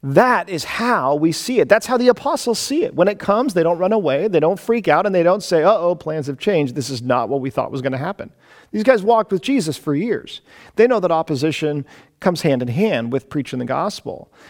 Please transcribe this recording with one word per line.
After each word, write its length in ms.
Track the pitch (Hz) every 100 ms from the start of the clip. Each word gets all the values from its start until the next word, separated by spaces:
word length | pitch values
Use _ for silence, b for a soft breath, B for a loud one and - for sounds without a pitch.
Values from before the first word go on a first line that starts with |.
That 460 | 139 139 247 226 170
is 140 | 175
how 540 | - - 233 226 135 147
we 160 | 160
see 260 | 160 - 247
it. 100 | 139
That's 180 | 214 -
how 100 | 247
the 120 | 247
apostles 500 | 240 277 302 - 226
see 240 | - 285
it. 100 | -
When 140 | - 180
it 100 | 202
comes, 360 | - 208 262
they 80 | 180
don't 160 | 165 170
run 140 | 185
away, 360 | 220 170 135 202
they 100 | 175
don't 220 | 151 190
freak 260 | - 233 185
out, 180 | 151 202
and 80 |
they 80 | 185
don't 200 | 170 208
say, 220 | - 170
"Uh-oh, 320 | 156 214 175 175
plans 300 | - 156 139
have 120 | 135
changed. 360 | - 190 143 131
This 140 | 127
is 120 | 131
not 280 | 123 123 120
what 100 | 139
we 100 | 131
thought 220 | 131 127
was 80 | 135
gonna 160 | 131 131
happen." 340 | 156 202 - _ b b b
These 140 | 208
guys 180 | 214 247
walked 300 | 196 233 220
with 80 | 190
Jesus 380 | - 277 160 143
for 160 | -
years. 480 | 143 220 185 - - _ B B -
They 100 | 233
know 140 | 240
that 100 | 180
opposition 760 | 165 165 143 151 151 151 147 139 B B _
comes 220 | 196 175
hand 180 | 165 131
in 80 | 123
hand 420 | 120 220 147 117
with 200 | 131 -
preaching 280 | 151 127 127
the 60 |
gospel. 680 | 123 131 180 - - - - B B